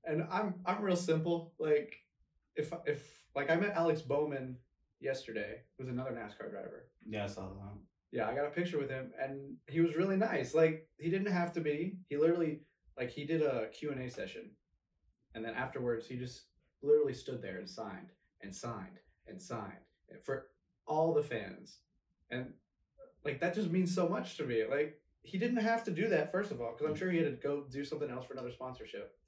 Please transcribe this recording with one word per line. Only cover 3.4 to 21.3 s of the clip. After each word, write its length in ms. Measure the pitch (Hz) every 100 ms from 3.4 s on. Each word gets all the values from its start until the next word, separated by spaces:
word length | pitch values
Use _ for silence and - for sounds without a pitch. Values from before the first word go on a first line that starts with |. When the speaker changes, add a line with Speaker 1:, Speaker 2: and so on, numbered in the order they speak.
| 143
Speaker 1:
I 60 | 170
met 160 | 202
Alex 280 | 170 170 156
Bowman 540 | 127 143 147 139 127 123 _ _ _ _
yesterday, 640 | 107 - - 107 101 - - -
who's 100 | 127
another 220 | 123 131
nascar 400 | 117 104 - -
driver. 380 | 98 - - - _ -
Speaker 2:
Yeah, 160 | 107
I 40 | 98
saw 200 | - 95
that. 300 | 98 101 104 - _ _
Speaker 1:
Yeah, 160 | 123 110
I 60 |
got 100 | 131 147
a 40 |
picture 280 | 175 175 151
with 120 | 131
him, 220 | 131 123 -
and 380 | 135 139 139 - -
he 140 | 156
was 140 | 165 156
really 200 | 196 190
nice. 360 | 220 151 -
Like, 340 | 160 160 160 - _
he 100 | 156
didn't 240 | 190 196
have 200 | 180 170
to 60 | 175
be. 360 | 156 147 180 - -
He 80 | 143
literally, 440 | 160 175 160 156 - _ _ -
like, 100 | 120
he 140 | -
did 160 | 143 160
a 280 | 147 120 110
Q 240 | - 147
and 80 | 131
A 80 | 123
session, 400 | - 98 110 110 104 _ _ _ _ _ _ _
and 100 | 113
then 100 | 113
afterwards, 520 | 113 135 135 123 113 -
he 80 | 123
just 240 | 123 - - _ _ _
literally 320 | 143 151 147
stood 260 | 123 - 120
there 180 | 98 95
and 120 | 92
signed, 380 | - 104 92 - _ _ _
and 120 | 101
signed, 440 | 95 120 107 92 90 _ _ -
and 120 | -
signed 380 | - 117 98 - _ _ _ -
for 240 | - 135 - _ _ _ -
all 280 | 156 165
the 80 | 151
fans. 560 | 143